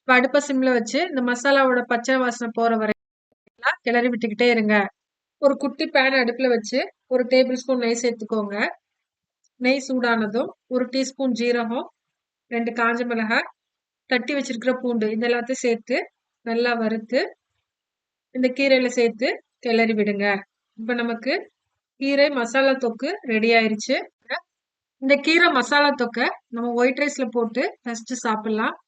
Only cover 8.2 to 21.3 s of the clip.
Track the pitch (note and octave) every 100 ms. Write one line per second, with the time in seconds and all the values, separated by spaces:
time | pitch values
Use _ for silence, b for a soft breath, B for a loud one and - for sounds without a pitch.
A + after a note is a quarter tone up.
8.2 | G#3+ A3 G3+ G3+ C4+ - _ _ _ _
9.2 | _ _ _ _ B3 C#4 C4 C4 A#3 A#3
10.2 | G#3+ G#3+ E4 - _ B3+ B3 C4 C4 -
11.2 | C4+ A3+ A#3+ A#3+ A3+ A#3+ - _ _ _
12.2 | _ _ _ A#3 A#3 A#3 A#3 A#3 B3 A#3
13.2 | A3 A#3+ - _ _ _ _ _ _ B3+
14.2 | A#3+ D4 C4 A#3 B3 B3+ B3 A#3 G#3+ A3
15.2 | A#3+ A#3+ A#3 C4 B3+ A#3 - C4 F4+ _
16.2 | _ _ - A3+ A#3+ A#3 A3 A3 - B3+
17.2 | G4 - _ _ _ _ _ _ _ _
18.2 | _ B3+ B3+ B3+ C#4 C4 B3 B3 A#3 A3+
19.2 | C4 A4+ _ _ B3 A3+ A3+ G#3+ G#3 G3+
20.2 | G3+ G3 - _ _ - A3+ A#3+ A#3 A3+
21.2 | B3